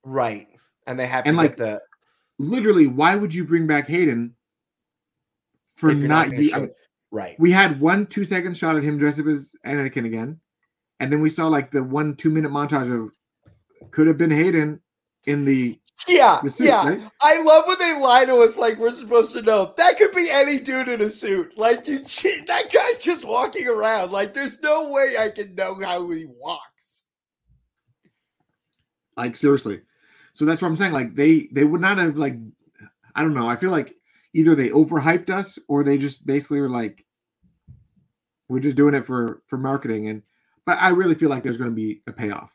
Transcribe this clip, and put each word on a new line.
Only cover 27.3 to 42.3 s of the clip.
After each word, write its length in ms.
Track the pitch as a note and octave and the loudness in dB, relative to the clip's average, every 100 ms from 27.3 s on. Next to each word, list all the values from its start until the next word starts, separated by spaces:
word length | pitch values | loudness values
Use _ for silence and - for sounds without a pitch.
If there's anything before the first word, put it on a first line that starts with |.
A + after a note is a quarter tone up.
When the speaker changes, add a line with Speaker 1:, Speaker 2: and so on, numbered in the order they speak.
| _ _ _ _ _ _ _ _ _ _ _ _ _ _ _ _ _ _ - | _ _ _ _ _ _ _ _ _ _ _ _ _ _ _ _ _ _ -8
Speaker 2:
Like, 200 | A#2+ A#2 | -8 0
seriously. 440 | D3 C#3 A2+ G2 _ _ _ _ _ | 2 2 -2 -12 _ _ _ _ _
So 120 | - | -4
that's 160 | D3+ E3 | -2 0
what 80 | F3 | -2
I'm 80 | D#3+ | -2
saying. 160 | G3 | -2
Like, 220 | D3 A#2+ | -2 -6
they, 340 | B2+ D3 D#3+ - | 2 4 4 2
they 120 | C3+ | 0
would 160 | D3 E3+ | 2 2
not 180 | F#3+ G3 | 0 0
have, 180 | E3+ D3 | -2 -2
like, 200 | C#3+ A#2+ A2+ _ _ _ - _ _ | -4 -6 -16 _ _ _ -20 _ _
I 80 | - | -4
don't 120 | D#3 | -2
know. 140 | C#3+ A#2 | 0 -2
I 80 | A#2+ | -2
feel 140 | F#3 | -2
like 240 | E3+ B2+ - _ _ _ | -2 -4 -14 _ _ _
either 200 | D#3+ D#3+ | 2 4
they 140 | D3+ B2 | 4 4
overhyped 600 | C#3 D#3 D#3+ C#3+ E3+ F3 | 2 2 2 2 0 0
us 280 | F#3+ F#3+ - _ | -6 -6 -14 _
or 160 | C#3+ | -2
they 140 | C#3+ C#3 | 0 0
just 300 | C#3 C3 - | -2 -8 -4
basically 340 | C#3 C#3 C#3+ | -4 -2 -4
were 80 | C#3 | -4
like, 360 | B2 A2 - _ _ _ _ _ _ _ - _ _ _ _ _ _ _ | -4 -8 -10 _ _ _ _ _ _ _ -20 _ _ _ _ _ _ _
"We're 120 | C3 | -4
just 160 | C#3 C3+ | -2 2
doing 180 | D3 | 2
it 120 | C#3 A#2+ | 2 -2
for, 360 | B2+ A#2 - _ | -4 -4 -8 _
for 100 | C3 | -8
marketing." 520 | C3 C#3 C3 A2 G#2+ | -4 -6 -4 -6 -6
And, 140 | G#2+ _ _ _ _ - | -10 _ _ _ _ -4
but 100 | E3+ | 0
I 120 | F#3 | 2
really 240 | F3 F#3 | 2 0
feel 160 | D#3+ D#3+ | 0 0
like 120 | C3 | -2
there's 140 | B2+ A#2 | -6 -6
gonna 140 | B2 | -6
be 320 | A2 G#2+ G#2+ - | -6 -8 -8 -16
a 60 | |
payoff. 380 | G#2 G#2+ | -10 -8